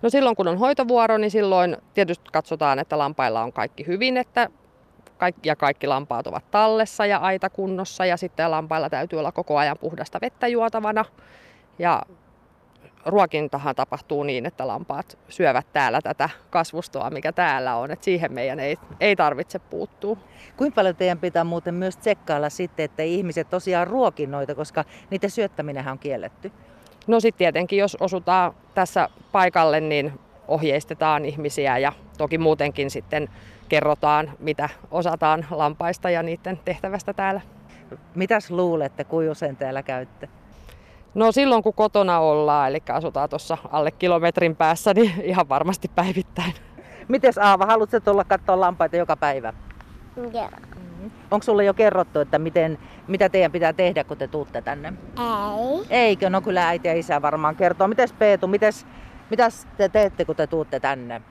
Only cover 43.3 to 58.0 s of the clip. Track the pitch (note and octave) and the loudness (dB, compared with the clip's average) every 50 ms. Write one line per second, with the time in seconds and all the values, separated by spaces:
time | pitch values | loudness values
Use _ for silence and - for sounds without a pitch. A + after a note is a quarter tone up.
43.3 | - D3+ - - E3 - - - - D3+ D3+ D#3 - - - F3+ F3 E3+ D#3+ E3+ | -4 -8 -6 -6 -8 -8 -6 -6 -2 0 0 0 -2 0 0 2 2 4 2 2
44.3 | E3+ - F3 E3 D#3+ - E3 D#3 E3 E3 - G#3+ G3 F#3+ A#3 G#3+ E3+ F3 - D3+ | 2 2 0 0 2 2 2 2 2 2 2 2 6 6 6 4 4 -2 -4 -2
45.3 | F3+ F#3 E3+ C#3 C3+ C#3+ D#3 E3+ F#3+ - - F#3 - - F3 F#3 F#3 F#3 F3+ - | 0 0 2 2 2 0 0 0 -2 -4 -6 -4 -2 -2 -2 0 -2 -4 -6 -6
46.3 | - - E3+ F3+ E3 - - - - - - - - - - - A#3+ C#4+ C#4 C4 | -6 -6 -6 -6 -6 -10 -14 -20 -20 -20 -20 -20 -20 -20 -6 -2 -2 4 4 4
47.3 | A#3+ - G3+ G3+ G3 F#3 F#3+ G#3 A3+ A3+ G#3+ G#3 - A3+ - - G3+ G3+ F#3 - | 4 6 6 6 6 6 4 4 4 2 2 2 0 0 2 4 2 2 2 2
48.3 | G3 F#3 - - F#3 F#3 F#3+ F3 F3+ D#3+ E3+ D#3+ - E3+ F3 - D#3+ - - D3 | 0 -2 2 2 2 4 4 2 2 2 -2 0 2 0 0 0 0 0 0 -2
49.3 | C#3 C3+ A#2 A2+ A2+ - - - - - - - - - - - - B3 B3 A#3+ | -2 -2 -6 -8 -10 -10 -18 -20 -20 -20 -20 -20 -20 -20 -20 -18 -14 -12 -12 -8
50.3 | A3 A#3 A3 - - - - - - - F3+ F3 F3 E3+ F#3 A3 - - - - | -8 -8 -8 -8 -12 -16 -20 -20 -20 -18 -18 -18 -16 -16 -16 -16 -16 -18 -6 -2
51.3 | G3+ G#3 - - A3 G3+ G3+ G3+ F#3+ - A3 G#3+ G3 F#3 F3 - - D#3 D3 - | -2 -2 2 2 4 4 4 4 4 6 4 4 6 4 0 0 0 -2 -2 0
52.3 | - D3 D#3 E3 D#3 F3 E3 D#3+ D#3 - - - - - - - F#3+ F#3+ G3 F#3 | 0 0 0 2 2 2 2 2 0 -6 -10 -20 -20 -20 -10 -6 0 2 2 4
53.3 | - F#3+ F3+ D#3+ C#3 F3 E3+ D#3+ D#3+ - F#3 F3 E3+ D#3+ C#3 - D3+ - C#3 B2+ | 4 4 4 4 2 2 0 0 2 2 2 2 2 0 -4 -4 -6 -8 -8 -6
54.3 | - D3+ C#3+ - - A#2+ - A#2+ C3+ C#3+ C#3+ - C3+ - - - - - A#3+ A#3 | -6 -6 -8 -6 -8 -8 -6 -6 -8 -8 -10 -14 -14 -14 -16 -16 -10 -8 -6 -4
55.3 | A3+ G#3 G3+ G#3 G#3 G#3+ A#3 B3+ C#4 E4+ G#4 - - B3 A#3+ A3+ G3+ F#3 - F#3 | -4 -4 -4 -4 -4 -4 -4 -2 -4 -4 -4 0 2 4 4 4 4 2 0 0
56.3 | F#3 F#3+ F3+ A3 F#3 F3+ F3 E3 E3+ F3 - F3 D#3+ E3+ D#3+ - E3 D3 C#3+ D3+ | 0 0 -2 0 0 2 2 2 0 0 0 0 0 0 0 0 -2 0 0 0
57.3 | D3 D#3 D#3 D3+ D#3 - F#3+ F3 F3 E3+ F#3+ F#3+ A3 - | -2 0 0 -2 0 2 2 2 4 4 2 0 4 2